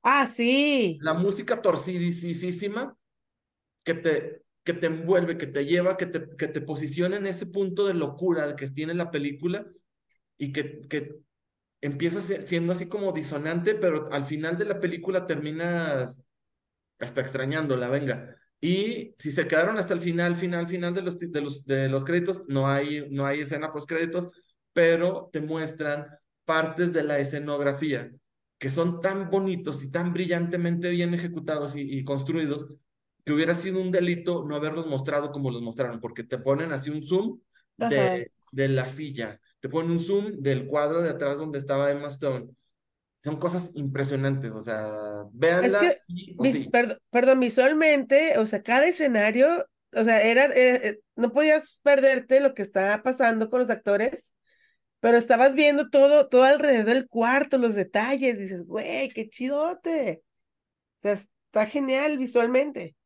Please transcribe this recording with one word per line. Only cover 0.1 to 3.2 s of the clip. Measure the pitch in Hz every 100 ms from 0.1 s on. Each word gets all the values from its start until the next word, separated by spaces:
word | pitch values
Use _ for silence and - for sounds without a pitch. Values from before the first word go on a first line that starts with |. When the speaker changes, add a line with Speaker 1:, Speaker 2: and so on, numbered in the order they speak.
| 277 262
Speaker 1:
sí. | - 233 269 294 277 202 156
Speaker 2:
La | 151
música | 165 190 202 - 233
torcidísima | 190 156 180 180 175 170 170 165 180 175 202 220 269 _ _ _